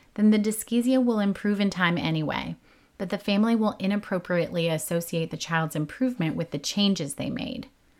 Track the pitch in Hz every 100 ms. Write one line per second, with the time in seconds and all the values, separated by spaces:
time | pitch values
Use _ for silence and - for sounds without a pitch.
0 | _ - 214 214 214 214 - 233 240 262
1 | 240 214 196 185 208 202 196 180 175 170
2 | 165 160 151 - 170 165 - - _ -
3 | 185 196 - 202 226 226 214 - 190 208
4 | - 185 - 175 - 175 165 156 - 170
5 | 170 170 160 151 - 165 160 151 151 -
6 | 262 247 160 - 165 190 - 208 202 185
7 | 139 - - - - - - _ _